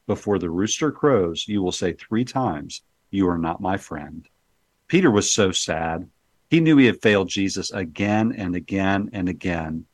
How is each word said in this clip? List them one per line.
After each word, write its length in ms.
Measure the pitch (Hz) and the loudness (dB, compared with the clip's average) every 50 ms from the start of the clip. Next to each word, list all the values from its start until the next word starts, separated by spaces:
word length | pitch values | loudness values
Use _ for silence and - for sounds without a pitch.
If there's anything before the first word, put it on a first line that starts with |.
| - | -6
"Before 300 | - 101 - - 104 101 90 | -4 -4 -4 0 -2 0 0
the 100 | 87 82 | 0 -2
rooster 400 | 82 90 104 107 - - 160 151 | -2 0 0 -2 -2 -2 -2 -2
crows, 560 | 147 - - 147 131 104 90 85 82 - - | -2 0 2 2 4 4 2 0 -2 -6 -6
you 140 | - 104 101 | -4 -2 -2
will 100 | 92 90 | -2 -2
say 220 | - - 101 90 - | -2 -2 -4 -4 -4
three 320 | - - - 110 113 127 | -6 -8 -4 -2 -2 -2
times, 560 | 123 - 135 127 104 80 73 78 80 - - _ _ _ _ _ - | -2 -2 -4 -2 -2 -4 -6 -10 -12 -16 -18 _ _ _ _ _ -6
'You 160 | 98 98 95 | -2 0 2
are 100 | 90 87 | 2 0
not 240 | 85 82 80 85 - | -2 -2 -4 -6 -4
my 160 | 95 92 98 | -4 -4 -4
friend.'" 500 | 98 - - - 73 73 73 78 82 - _ _ _ _ _ _ _ _ _ _ _ _ | -4 -6 -10 -12 -12 -12 -12 -16 -18 -18 _ _ _ _ _ _ _ _ _ _ _ _
Peter 220 | - 160 185 185 147 | 0 0 4 4 4
was 200 | 107 101 - - | 4 4 2 2
so 200 | - - 101 92 | 2 2 2 2
sad. 580 | 87 - - - 82 80 82 80 82 82 90 - _ _ _ _ _ _ _ - | 0 -2 -4 -4 -4 -4 -2 -4 -4 -6 -8 -12 _ _ _ _ _ _ _ 0
He 100 | 156 165 | 2 4
knew 180 | 160 156 156 | 6 6 8
he 80 | 139 131 | 8 8
had 160 | 113 95 - | 6 4 4
failed 280 | - 110 104 98 95 87 | 4 4 4 4 2 0
Jesus 420 | - 101 98 95 - 98 87 - | -2 -2 -2 -2 -2 -4 -8 -6
again 600 | - 101 95 80 76 - 101 104 107 107 110 117 | -6 -6 -8 -6 -4 -2 0 0 2 2 2 0
and 240 | - 107 98 90 90 | -2 -4 -6 -4 -4
again 540 | 90 78 - 98 98 95 98 98 98 104 - | -6 -6 -4 -4 -2 0 0 0 0 -2 -4
and 160 | - 101 90 | -6 -4 -4
again. 580 | 90 85 73 - 95 87 82 80 78 80 82 82 _ | -4 -4 -4 -4 -4 -4 -4 -4 -6 -8 -10 -10 _